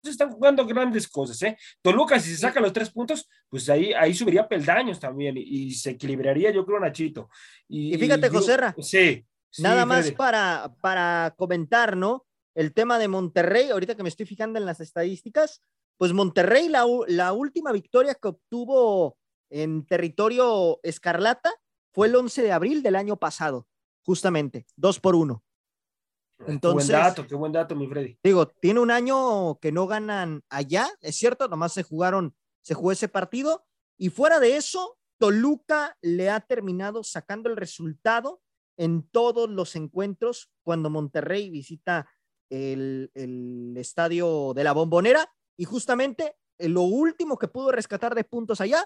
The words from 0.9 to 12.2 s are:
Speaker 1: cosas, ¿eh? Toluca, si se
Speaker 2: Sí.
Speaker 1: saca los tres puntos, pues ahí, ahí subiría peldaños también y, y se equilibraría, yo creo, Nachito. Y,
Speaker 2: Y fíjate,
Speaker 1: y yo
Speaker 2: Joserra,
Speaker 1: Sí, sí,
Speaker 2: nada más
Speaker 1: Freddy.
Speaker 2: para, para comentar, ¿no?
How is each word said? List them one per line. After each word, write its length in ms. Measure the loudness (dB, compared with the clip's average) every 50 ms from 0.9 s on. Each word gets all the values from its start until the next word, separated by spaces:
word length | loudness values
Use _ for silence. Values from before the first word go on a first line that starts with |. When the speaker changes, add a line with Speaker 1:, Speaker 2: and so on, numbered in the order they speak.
| 0 -2 -4
Speaker 1:
cosas, 340 | -4 -6 -6 -6 -6 -4 -4
¿eh? 160 | -4 -4 -4 _ -18 -20 -20 _
Toluca, 380 | _ 4 6 6 6 6 4 4
si 100 | 4 0
se 60 | -4
Speaker 2:
Sí. 60 | -2
Speaker 1:
saca 180 | -2 0 2 2
los 120 | 2 2 2
tres 180 | -2 -6 -4
puntos, 360 | _ -8 -4 -4 -4 -6 -6 _ _ _ _ _
pues 180 | -10 -6 2 2
ahí, 240 | 4 4 4 2 4
ahí 200 | 4 4 4 4
subiría 340 | 2 0 4 4 4 2
peldaños 520 | 2 -2 0 2 2 2 2 2 -2 -6 -6
también 360 | -8 -10 -6 -4 -4 -4 -4
y, 40 | -6
y 300 | -8 -6 -6 -6 -6 -6
se 200 | -8 -8 -8 -8
equilibraría, 600 | -8 -6 -6 -6 -4 -2 0 0 2 2 2 2
yo 120 | 2 0 0
creo, 140 | 0 -2 -2
Nachito. 500 | -2 -4 -4 -4 -6 -6 -6 -10 -16 _ _ -20 -20 -20 -20 _ _
Y, 280 | _ -8 -6 -4 -4 -2
Speaker 2:
Y 20 |
fíjate, 300 | 0 2 2 4 4 4
Speaker 1:
y 20 | 2
yo 100 | 2 2
Speaker 2:
Joserra, 360 | 4 4 4 2 2 -2 -4
Speaker 1:
Sí, 480 | -6 -8 0 4 6 6 6 4 0 _ _ _ _ _ _
sí, 120 | -8 -2 2
Speaker 2:
nada 220 | 2 4 4 4
más 160 | 4 2 2
Speaker 1:
Freddy. 140 | 2 0 -2
Speaker 2:
para, 580 | 0 0 2 2 2 0 0 -2 -4 -6 -12 _ _
para 520 | -4 -2 0 0 0 0 0 0 -2 -4 _
comentar, 580 | -4 -4 -2 -2 -4 0 2 2 2 2 2 0
¿no? 280 | -2 -2 -2 -2 -4